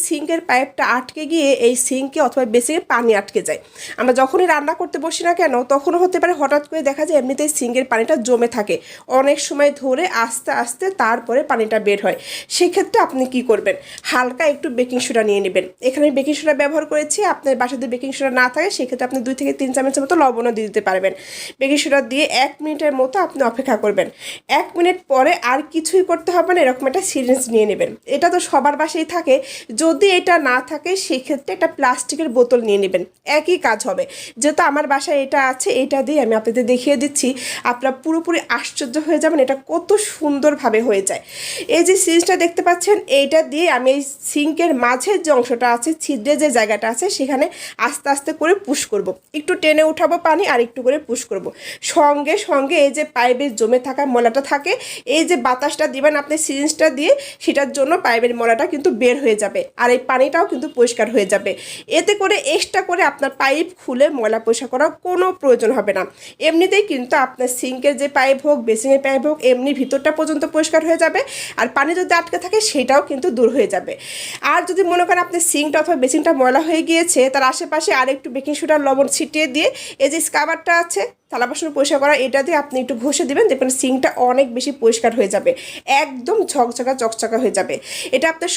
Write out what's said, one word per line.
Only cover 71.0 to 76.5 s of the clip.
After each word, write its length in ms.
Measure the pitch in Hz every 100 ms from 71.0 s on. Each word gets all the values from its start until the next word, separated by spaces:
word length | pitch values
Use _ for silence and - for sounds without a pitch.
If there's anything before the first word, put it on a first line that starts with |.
যাবে, 160 | 330 320 554 - - -
আর 60 | 240 277
পানি 160 | 285 349
যদি 120 | 359 339
আটকে 180 | 330 339
থাকে 140 | 359 440 427
সেটাও 320 | 285 247 277 285
কিন্তু 180 | 269 359 233
দূর 100 | 226
হয়ে 140 | 262 196
যাবে। 180 | 185 180 - - - - - 269
আর 80 | 330 349
যদি 140 | 359 359
মনে 120 | 349 349
করেন 140 | 359 349
আপনি 120 | 349 -
সিঙ্কটা 280 | 294 302 311
অথবা 160 | 320 320
বেসিনটা 300 | 254 311 320 277
ময়লা 200 | 254